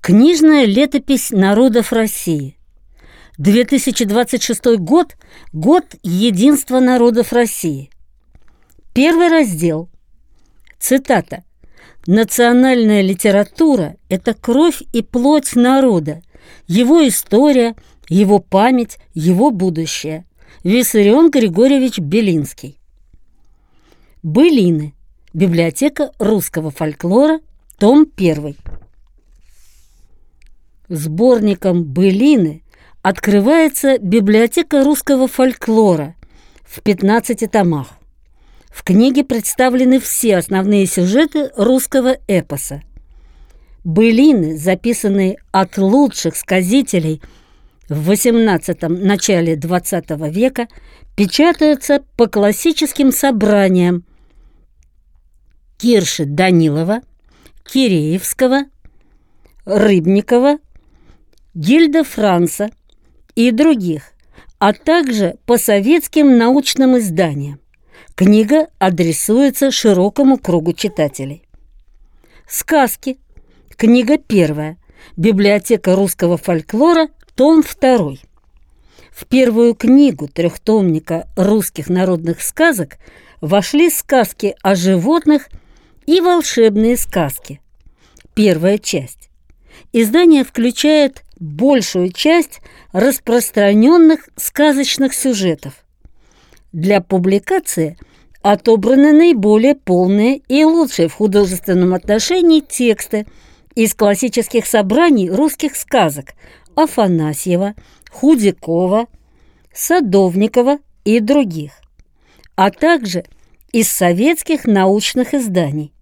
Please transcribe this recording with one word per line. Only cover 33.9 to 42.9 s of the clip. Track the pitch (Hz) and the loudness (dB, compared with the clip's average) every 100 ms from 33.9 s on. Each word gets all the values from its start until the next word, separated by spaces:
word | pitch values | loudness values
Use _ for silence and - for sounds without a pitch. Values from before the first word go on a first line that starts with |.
| 262 | 0
библиотека | 196 226 196 214 233 - 339 285 | 0 0 2 2 2 -2 -2 0
русского | 269 285 - 269 262 | 2 0 0 0 0
фольклора | - 262 240 - 220 214 165 151 - - _ _ _ | 0 -2 -2 -2 2 2 0 -4 -14 -20 _ _ _
в | - - | -20 -6
пятнадцати | - 190 196 226 226 233 220 | -4 0 0 0 -2 -6 -2
томах. | 220 180 151 127 - _ _ _ _ _ - _ | 0 0 -2 -8 -20 _ _ _ _ _ -20 _
В | - | -14
книге | - 190 254 262 | 0 2 2 0
представлены | 277 233 - - 254 254 254 262 | -2 -4 -6 -2 0 2 2 0
все | 262 - 233 185 | -2 -4 0 0
основные | 160 190 190 202 190 | -2 -4 0 0 0
сюжеты | - 180 226 311 302 269 - | -2 0 0 0 -2 -6 -2
русского | 208 262 - 269 254 262 - | 0 0 0 -2 0 -4 -2
эпоса. | 190 - 143 - 147 - | -4 -4 -12 -10 -14 -18